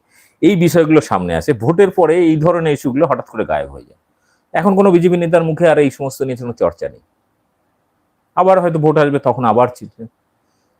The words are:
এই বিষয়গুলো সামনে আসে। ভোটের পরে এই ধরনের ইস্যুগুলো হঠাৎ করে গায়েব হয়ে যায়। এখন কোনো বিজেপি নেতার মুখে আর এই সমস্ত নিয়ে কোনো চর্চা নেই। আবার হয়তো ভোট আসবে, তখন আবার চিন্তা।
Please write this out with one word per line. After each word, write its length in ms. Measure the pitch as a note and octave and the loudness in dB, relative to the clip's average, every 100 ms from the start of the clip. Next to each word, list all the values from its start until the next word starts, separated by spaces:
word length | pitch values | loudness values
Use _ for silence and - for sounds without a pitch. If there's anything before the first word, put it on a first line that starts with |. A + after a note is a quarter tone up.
| _ _ _ - | _ _ _ -2
এই 160 | D#3+ G3 | 0 2
বিষয়গুলো 440 | E3+ E3+ D#3 D#3 | 2 2 2 2
সামনে 340 | - G2 F2 | 2 -2 -4
আসে। 180 | E2 E2 | -4 -4
ভোটের 380 | A#2+ A#2 E3+ G3 | -4 -2 0 0
পরে 260 | F#3+ D#3+ E3+ | 2 0 2
এই 200 | E3 D#3+ | 2 2
ধরনের 360 | D#3+ E3+ D#3+ | 0 0 -2
ইস্যুগুলো 340 | D3 C#3 B2+ D#3+ | -4 -4 -2 0
হঠাৎ 220 | B2 - | -2 -6
করে 160 | A2+ | -8
গায়েব 260 | F#2+ D2+ C#2 | -6 -6 -6
হয়ে 140 | C#2 | -14
যায়। 140 | A#1+ _ _ _ _ _ _ | -20 _ _ _ _ _ _
এখন 240 | D#3 F#3 F#3+ | -2 0 2
কোনো 140 | G3+ | 4
বিজেপি 260 | E3+ F3 F3 | 4 2 0
নেতার 280 | E3+ E3+ | 0 0
মুখে 240 | D#3+ D#3 E3+ | 0 0 2
আর 100 | D3 | 4
এই 120 | C#3+ | 2
সমস্ত 320 | - C3+ - | -2 -10 -8
নিয়ে 140 | C3 B2 | -8 -8
কোনো 160 | A#2+ | -10
চর্চা 360 | A2+ F2 - D2 | -4 -4 -4 -12
নেই। 120 | - _ _ _ _ _ _ _ _ _ _ _ _ _ | -14 _ _ _ _ _ _ _ _ _ _ _ _ _
আবার 260 | E3+ F#3 F#3 | -2 2 2
হয়তো 180 | F3 E3 | 2 0
ভোট 200 | D3+ D3+ | 0 2
আসবে, 200 | C#3+ C#3 | 2 0
তখন 260 | C3 B2 | -2 -2
আবার 240 | A#2+ G#2+ B2 | 0 2 0
চিন্তা। 320 | - G#2+ - A2+ _ _ _ _ _ _ _ | -2 -20 -20 -20 _ _ _ _ _ _ _